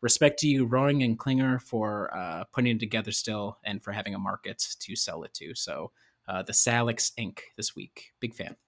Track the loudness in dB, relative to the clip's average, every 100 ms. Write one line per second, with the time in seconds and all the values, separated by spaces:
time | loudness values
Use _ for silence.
0 | 4 6 6 6 2 4 4 4 4 4
1 | 4 2 2 2 4 2 0 -2 -2 -2
2 | -4 -6 -6 -8 -6 0 2 2 0 -4
3 | -2 -2 -2 -4 -6 -8 -8 -8 -8 -8
4 | -6 -6 -4 -6 -8 -8 -8 -8 -10 -4
5 | -4 -6 -12 -14 -12 -10 -8 -8 -10 _
6 | _ _ -8 -6 0 4 6 4 2 0
7 | -2 -2 -8 -10 -18 -8 -8 -8 -16 -18
8 | -20 _ -10 -8 -14 -14